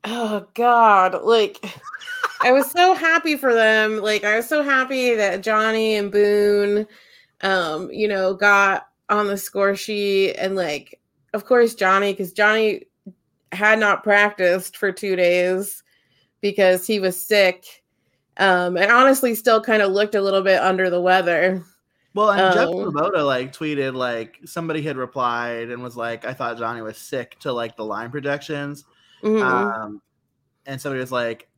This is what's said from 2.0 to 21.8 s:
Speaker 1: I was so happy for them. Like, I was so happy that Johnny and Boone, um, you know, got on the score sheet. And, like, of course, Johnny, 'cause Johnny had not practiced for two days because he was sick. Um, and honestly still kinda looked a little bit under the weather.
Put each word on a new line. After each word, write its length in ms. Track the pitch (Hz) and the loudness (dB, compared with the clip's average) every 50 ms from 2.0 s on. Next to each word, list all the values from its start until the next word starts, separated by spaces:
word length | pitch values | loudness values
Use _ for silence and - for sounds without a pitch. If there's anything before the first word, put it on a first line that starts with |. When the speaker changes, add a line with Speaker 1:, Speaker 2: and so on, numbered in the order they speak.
| - - - - - - - - | -16 -14 -10 -8 -8 -8 -4 0
Speaker 1:
I 100 | - 247 | 4 4
was 180 | 254 277 262 262 | 4 4 2 0
so 220 | - 359 359 370 370 | 2 4 4 4 4
happy 420 | - 320 330 330 339 339 320 302 | 4 2 2 2 2 2 0 -2
for 180 | 269 - 262 233 | 0 2 2 2
them. 440 | 226 220 220 220 220 214 214 220 214 | 4 4 4 4 4 2 0 -2 -2
Like, 260 | 196 214 214 208 202 | -2 0 -2 0 0
I 120 | 208 214 | 0 0
was 100 | 226 240 - | 0 0 -2
so 140 | 311 302 | -2 -2
happy 520 | 285 285 277 262 262 254 269 262 254 247 240 | 0 0 0 0 0 -2 -2 -2 0 0 2
that 280 | 214 208 196 180 196 | 2 0 0 -2 -2
Johnny 520 | 190 220 214 214 220 220 220 220 220 220 214 | -2 0 0 2 2 0 0 0 0 0 0
and 180 | 208 202 202 | -2 -2 -2
Boone, 760 | 185 208 208 208 208 208 208 208 208 202 202 202 202 208 214 214 _ _ _ _ _ _ _ _ _ _ | 2 2 2 4 4 2 2 2 2 2 0 0 0 -2 -4 -6 _ _ _ _ _ _ _ _ _ _
um, 500 | - 196 190 185 175 160 156 156 185 - | -4 -2 0 0 0 -2 -4 -6 -8 -10
you 160 | - - 214 214 | -6 -4 -4 -2
know, 260 | 202 190 190 185 196 | -2 -2 -2 -2 -2
got 540 | 185 202 202 202 202 202 196 190 - - _ _ _ _ - | 0 2 4 4 4 4 2 0 -4 -8 _ _ _ _ -4
on 180 | 208 208 208 | -2 -2 0
the 120 | 202 202 196 | -2 -4 -6
score 360 | - - _ 196 196 196 196 | -8 -8 _ -2 0 0 -2
sheet. 600 | 196 - - 214 208 202 202 196 196 196 180 - | -4 -6 -6 -6 -4 -2 0 0 0 0 0 -2
And, 200 | - 170 190 196 | -4 -6 -4 -4
like, 460 | 190 175 156 147 143 143 _ - _ _ _ _ _ _ _ | -4 -4 -4 -6 -8 -10 _ -20 _ _ _ _ _ _ _
of 140 | - 214 - | -10 -8 -2
course, 280 | - 254 247 240 226 233 | 2 4 4 4 2 2
Johnny, 400 | - 196 185 190 196 202 202 190 | 0 0 2 2 2 2 0 -4
'cause 180 | - 190 175 | -4 -8 -8
Johnny 540 | - - 208 214 214 220 220 214 202 - - _ _ _ _ 196 - _ _ _ _ _ _ _ | -2 0 2 2 2 2 0 0 -2 -4 -10 _ _ _ _ -20 -20 _ _ _ _ _ _ _
had 260 | - 180 208 214 214 220 | -6 0 2 2 4 4
not 260 | 214 202 196 202 - | 4 2 0 0 2
practiced 720 | 214 202 202 208 208 202 - 185 180 175 185 180 - - | 2 4 4 4 2 0 0 0 2 2 0 -4 -10 -8
for 160 | - - 196 | -4 -4 -4
two 240 | 185 - - 202 185 | -4 -4 -4 -4 -2
days 680 | 180 180 175 180 180 180 180 185 185 202 - - - _ _ _ _ _ _ _ _ _ _ _ _ | 2 2 2 2 2 2 0 0 -2 -4 -8 -12 -16 _ _ _ _ _ _ _ _ _ _ _ _
because 440 | - 202 196 - 196 185 185 180 185 | -6 -4 0 2 4 4 4 2 0
he 140 | - 220 208 | -2 -2 0
was 180 | 190 185 180 - | 0 -2 -4 -4
sick. 640 | - - 214 208 196 185 180 185 _ - - _ _ _ _ _ _ _ _ _ _ _ _ | -4 0 2 4 4 2 0 -4 _ -20 -20 _ _ _ _ _ _ _ _ _ _ _ _
Um, 400 | - 196 196 185 180 180 180 180 | 0 2 2 4 2 0 -2 0
and 160 | 170 190 202 | 0 2 4
honestly 420 | 233 247 262 269 269 262 269 247 226 | 6 6 6 6 4 2 0 -2 -2
still 280 | 226 - 247 220 220 | 0 2 2 2 2
kinda 240 | 220 - 220 214 202 | 2 0 0 2 2
looked 280 | 196 190 202 214 208 214 | 2 2 0 -2 0 0
a 60 | 208 | -2
little 220 | 196 196 190 196 | -2 0 0 0
bit 180 | 185 196 190 170 | 2 2 2 2
under 300 | - 185 190 185 185 185 | 2 0 0 0 0 0
the 100 | 175 180 | 0 0
weather. 640 | 175 180 185 190 180 175 170 160 175 185 185 185 170 _ _ _ | 2 2 2 2 2 2 0 2 2 0 0 -2 -8 _ _ _